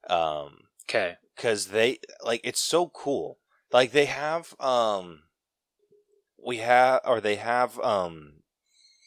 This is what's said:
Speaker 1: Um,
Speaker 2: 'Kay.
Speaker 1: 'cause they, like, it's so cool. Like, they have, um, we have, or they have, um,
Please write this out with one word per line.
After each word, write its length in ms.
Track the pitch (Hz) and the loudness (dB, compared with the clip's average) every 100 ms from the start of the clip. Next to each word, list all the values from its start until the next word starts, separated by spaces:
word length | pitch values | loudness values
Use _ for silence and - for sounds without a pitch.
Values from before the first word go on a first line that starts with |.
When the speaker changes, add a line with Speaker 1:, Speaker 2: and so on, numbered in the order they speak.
| - | -2
Speaker 1:
Um, 540 | 87 80 76 71 - _ _ - | 0 0 -4 -10 -18 _ _ -4
Speaker 2:
'Kay. 300 | 117 90 87 _ - | -2 -2 -6 _ -6
Speaker 1:
'cause 320 | 120 104 92 | -2 -2 -2
they, 320 | 104 117 - - - | 0 0 0 -12 -10
like, 180 | 120 117 | -6 -4
it's 160 | 123 - | -4 -6
so 280 | - 160 175 | 0 0 0
cool. 500 | - 143 123 76 - _ _ _ | -6 -6 -6 -6 -14 _ _ _
Like, 200 | 123 127 | 2 4
they 120 | 135 - | 2 2
have, 480 | - 151 165 165 - | -2 -4 -6 -8 -6
um, 640 | 135 123 113 101 90 78 _ _ _ _ _ _ _ _ _ _ _ _ | -2 0 0 -2 -8 -16 _ _ _ _ _ _ _ _ _ _ _ _
we 140 | 120 117 | -8 -4
have, 420 | 117 123 127 131 | 4 6 8 4
or 160 | 143 113 | 2 0
they 160 | 104 101 | 2 -2
have, 420 | 113 123 123 120 | 0 0 0 -2
um, 640 | 127 101 87 80 73 76 _ _ _ _ _ _ | 0 0 -2 -8 -18 -20 _ _ _ _ _ _